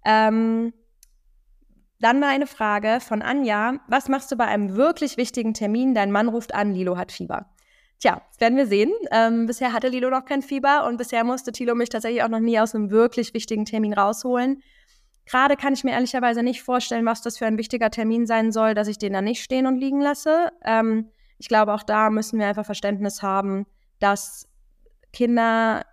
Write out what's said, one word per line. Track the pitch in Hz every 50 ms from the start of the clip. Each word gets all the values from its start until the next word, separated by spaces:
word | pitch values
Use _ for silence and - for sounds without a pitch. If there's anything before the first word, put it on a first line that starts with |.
| _
Ähm, | 214 214 220 220 220 220 220 226 226 226 226 233 233 233 _ _ _ _ _ - _ _ _ _ _ _ _ _ _ _ _ _ _ _ _ _ _ _ _
dann | - 226 240 277
war | 285 285
eine | 277 277 294 269
Frage | - - 220 214 208 208 208 214 226 254
von | 247 - 226 214
Anja. | - - 262 285 277 233 208 208 214 233 262 285 _ -
„Was | 240 277 269 -
machst | 269 269 269 -
du | 277
bei | 226 240
einem | 214 214 208 208 196 190
wirklich | 202 262 320 339 - 302 269 - -
wichtigen | 254 - - 254 226 220 226
Termin? | - 220 202 214 233 254 262 254
Dein | 220 202 196
Mann | 202 202 220 240
ruft | 220 233 233 - -
an, | - 208 208 196
Lilo | 185 185 180 180 180
hat | 180 -
Fieber.“ | - - 180 165 - - - _ _ _ _ _ _ _ _ _ _ _
Tja, | - 233 180 - - _
das | _ _
werden | 233 233 240 269
wir | 277
sehen. | 220 202 202 214 285 403 466 403 -
Ähm, | - 226 226 226 233 233 233
bisher | 226 240 - 262 247 226
hatte | 233 233 254
Lilo | 247 254 247 254
noch | 262 262 262
kein | 262 294 277
Fieber | 277 - 277 269 269 277 285 294 269 240
und | 240 226
bisher | 247 233 - 233 233
musste | 240 247 262 262 254
Thilo | 220 - 254 240 240
mich | 233 240 233
tatsächlich | - 220 220 226 240 233 -
auch | 226
noch | 226 226
nie | 226 233 233 214
aus | 220 220 -
einem | 220 208 196
wirklich | 202 220 226 240 - - 233 - _
wichtigen | 233 220 - 226 208 214
Termin | - - 220 220 208 208
rausholen. | 202 196 202 220 220 - 254 247 247 247 262 269 277 _ _ _ _ _ _ _ _ _ _ _ _ _ -
Gerade | - 254 262 277 285 277
kann | - 277 277
ich | 262 -
mir | 269
ehrlicherweise | - - 254 240 - 262 240 240 233 233
nicht | 233 247 254 - -
vorstellen, | - 247 247 240 - 240 233 226
was | 226 226 220
das | - 233 226 -
für | 240
ein | 220 220 214
wichtiger | 226 - - 233 226 220
Termin | 220 - 220 220 226 233 233
sein | 220 233 226 220 226 214
soll, | 220 220 220 220
dass | 208 208 208
ich | 208 -
den | 214 202
dann | 196 190 196
nicht | 208 240 - -
stehen | - 262 254 262 262
und | 262 254
liegen | 262 269 269 277
lasse. | 285 285 285 277 - 311 311 330 349 330 - _ -
Ähm, | - 226 226 226 226 220 220 220 220 _ _ _ _ _ _
ich | - -
glaube, | 233 214 214 208 208
auch | 214 -
da | - 214 214 220 220
müssen | 214 214 214 - - 220
wir | 208 202
einfach | 208 208 214
Verständnis | - 208 - - 202 208 196 208 202 202 -
haben, | - 196 190 196 196 196 196 196 202 _ _ _ _ _ _ _
dass | - 202 202 196 - - - - - _ _ _ _ _ _ _ _ _ _ _ _ _
Kinder | - - 247 233 240 233 226 226 226 226 226 226 220 - - _